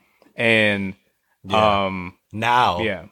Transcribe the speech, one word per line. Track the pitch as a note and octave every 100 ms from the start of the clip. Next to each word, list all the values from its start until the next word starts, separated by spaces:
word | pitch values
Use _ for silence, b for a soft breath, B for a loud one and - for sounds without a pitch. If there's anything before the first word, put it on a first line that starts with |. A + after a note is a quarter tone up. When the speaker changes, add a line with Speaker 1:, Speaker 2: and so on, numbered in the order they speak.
| b b b -
Speaker 1:
and | A#2 A2+ G#2+ G2+ G2 - _ _ _ _
Speaker 2:
Yeah. | F#2+ G#2+ G#2+ G2+ F#2+
Speaker 1:
um, | F#2+ F2+ - _
Speaker 2:
Now. | G#2 A2+ B2 A2 F2
Speaker 1:
yeah. | A2 F2+ D#2+